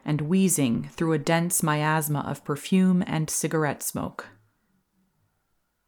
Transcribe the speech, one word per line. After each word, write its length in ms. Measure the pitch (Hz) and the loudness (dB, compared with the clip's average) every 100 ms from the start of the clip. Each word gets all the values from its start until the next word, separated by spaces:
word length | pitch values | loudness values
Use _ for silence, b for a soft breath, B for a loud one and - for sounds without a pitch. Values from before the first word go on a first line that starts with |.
and 160 | - 147 | -4 -2
wheezing 720 | 151 190 190 156 131 117 - | 0 2 2 2 0 0 -6
through 220 | - 165 | -4 0
a 40 | 156 | 0
dense 460 | 147 165 170 - | 2 0 0 0
miasma 560 | 160 151 151 160 151 147 | 0 0 2 0 0 -2
of 240 | - 143 | -4 -6
perfume 580 | - 143 - 185 185 180 | -6 -8 0 4 4 4
and 240 | - 156 156 | 2 -2 -2
cigarette 540 | - 156 160 151 - | -4 -2 0 0 -2
smoke. 460 | - - - - - - _ _ _ _ _ _ _ _ _ _ _ _ _ _ | -6 -6 -8 -10 -16 -20 _ _ _ _ _ _ _ _ _ _ _ _ _ _